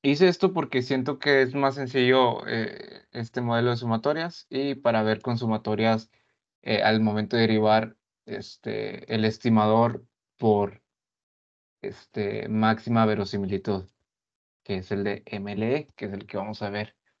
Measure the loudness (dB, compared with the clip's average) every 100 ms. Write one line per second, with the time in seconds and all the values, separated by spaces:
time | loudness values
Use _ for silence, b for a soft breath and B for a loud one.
0 | 0 4 4 4 0 0 -2 -4 0 -2
1 | -2 -2 2 4 4 0 -2 -2 -4 2
2 | 4 6 4 0 -6 -4 -6 -10 -16 -18
3 | _ -10 -8 -6 -2 0 0 0 -2 -2
4 | 0 -2 -6 -10 _ -6 -4 -2 0 2
5 | 2 0 -2 -2 -2 -2 -2 0 2 0
6 | -4 _ _ _ _ _ -4 0 2 2
7 | 2 0 0 2 4 4 4 4 2 _
8 | _ _ -12 -12 -12 -14 -10 -8 -8 -10
9 | -6 0 0 0 2 4 6 4 4 0
10 | _ _ _ _ 2 4 2 -6 _ _
11 | _ _ _ _ _ _ _ _ -14 -14
12 | _ -8 -6 -6 -4 2 2 2 0 2
13 | 2 0 -4 -6 -4 -4 -4 -4 -6 _
14 | _ _ _ _ _ _ -10 -10 -6 -4
15 | -4 -6 -10 -10 -8 -4 -2 -2 -6 -12
16 | -10 -10 -10 -8 -8 -8 -8 -8 -10 _
17 | _ _